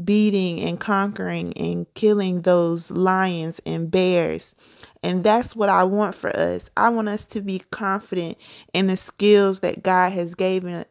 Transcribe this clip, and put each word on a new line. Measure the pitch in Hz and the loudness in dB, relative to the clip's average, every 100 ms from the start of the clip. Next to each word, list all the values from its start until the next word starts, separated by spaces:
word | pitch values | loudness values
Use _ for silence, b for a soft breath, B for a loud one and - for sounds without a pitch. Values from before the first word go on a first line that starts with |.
beating | 175 208 214 196 185 170 | 0 2 4 2 -2 -2
and | 180 175 | -4 -4
conquering | - 196 202 202 185 175 170 - | -2 0 -2 -4 -6 -4 -6 -6
and | 170 175 170 | -4 -4 -6
killing | - 214 208 190 180 | 0 2 2 0 0
those | 170 180 170 170 170 | 2 2 2 -2 -4
lions | - 185 185 190 175 160 165 - | -2 2 2 0 -2 -6 -8 -6
and | 165 165 | -6 0
bears. | 185 185 175 160 - - _ B B B B | 2 2 2 0 -4 -10 _ B B B B
And | 175 180 | -4 0
that's | 175 226 247 | 2 2 0
what | 226 202 | -2 2
I | 180 | 4
want | 185 202 208 | 2 2 -2
for | - - | -4 -4
us. | - 170 - - - | -2 -2 -2 -6 0
I | 220 | 2
want | 233 214 | 2 -2
us | 208 - | -6 -6
to | 220 | -8
be | 196 190 - | -6 -6 -8
confident | - 202 196 - 185 165 - B B B | -6 -4 -4 -4 -6 -6 -8 B B B
in | 185 190 | 0 0
the | 190 | 0
skills | - - 202 208 196 190 | -4 0 6 6 6 0
that | 175 - | -4 -2
God | 185 185 180 | 0 2 2
has | 190 175 | 0 -6
given, | 175 185 190 180 175 - | -2 -2 -2 -4 -10 -12